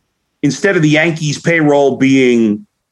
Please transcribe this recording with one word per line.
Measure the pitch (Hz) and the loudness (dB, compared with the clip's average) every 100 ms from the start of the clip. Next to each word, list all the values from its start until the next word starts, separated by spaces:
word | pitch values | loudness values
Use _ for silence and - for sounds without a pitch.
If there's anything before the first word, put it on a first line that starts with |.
| _ _ _ _ | _ _ _ _
instead | 143 - 196 180 | -6 -2 -2 0
of | |
the | 151 | 0
Yankees | 151 170 156 147 131 | 2 0 -4 -8 -6
payroll | 165 165 147 143 143 123 | -2 0 2 2 0 0
being | 135 135 127 120 110 104 - _ _ | 0 2 2 2 0 -2 -8 _ _